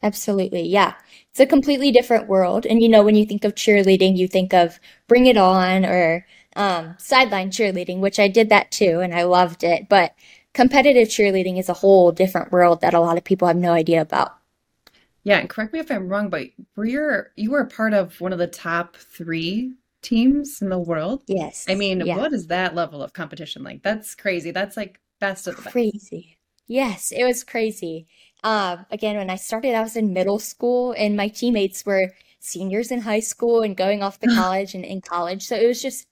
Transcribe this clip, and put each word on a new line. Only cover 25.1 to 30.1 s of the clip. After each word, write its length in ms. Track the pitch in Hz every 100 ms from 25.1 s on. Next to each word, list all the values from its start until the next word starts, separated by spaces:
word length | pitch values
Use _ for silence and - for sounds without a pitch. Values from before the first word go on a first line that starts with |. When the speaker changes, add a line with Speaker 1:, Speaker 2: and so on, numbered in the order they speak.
| _
Speaker 2:
best 280 | 202 185 -
of 100 | -
the 60 |
best. 100 | -
Speaker 1:
Crazy. 640 | 247 226 208 - 170 - _ _ _ _
Yes, 440 | 240 262 185 -
it 140 | -
was 180 | 247 247
crazy. 640 | - 233 220 214 175 160 160 _ _ _
Um, 420 | 214 220 190 175 190
again, 260 | 208 220 208
when 140 | 190
I 60 | 185
started, 380 | - 220 262
I 80 | 226
was 140 | 220 226
in 160 | 220